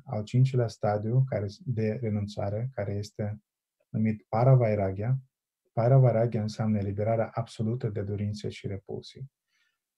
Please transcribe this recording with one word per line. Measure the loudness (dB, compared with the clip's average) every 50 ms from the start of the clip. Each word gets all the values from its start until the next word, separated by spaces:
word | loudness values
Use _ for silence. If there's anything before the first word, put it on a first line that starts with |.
| -8
al | -8 -6 -6 -6
cincilea | -2 2 2 2 4 2 0 0 -2
stadiu | -2 -4 -2 -2 0 0 -2 0 2 2 2 0
care, | 0 -4 -4 -6 -8 -10 -8
de | -6 -4 -2 -2 -2 -2 -2
renunțare, | -2 -2 -2 -2 -4 -4 -6 -6 -4 -4 -4 -4 -6 -6 -6
care | -6 -6 -6 -6
este | -6 -8 -8 -8 -6 -6 -6 -6 -10 -14 _ _ _ _ _ _ _ _ _
numit | -2 0 0 0 0 -2 -6 _
Paravairagya. | 0 4 6 8 8 8 6 4 2 2 0 0 -2 -2 -2 -2 -2 -2 -4 _ _ _ _ _ _ _ _ _ _
Paravairagya | 0 4 6 6 8 8 6 6 4 2 2 0 -2
înseamnă | -2 -4 -4 -2 0 0 0 0
eliberarea | 0 -2 -2 -2 0 0 0 0 0 -2 -4
absolută | -6 -8 -6 -6 -4 -2 -2 -2 -2 -4 -4
de | -4 -4
dorințe | -4 -4 -4 -4 -2 -4 -4 -4 -6 -8
și | -8 -8 -8 -8
repulsii. | -8 -8 -8 -10 -10 -10 -10 -14 -16 -16 -16 -16 _ _ _ _ _ _ _ _ _ _ _ _ _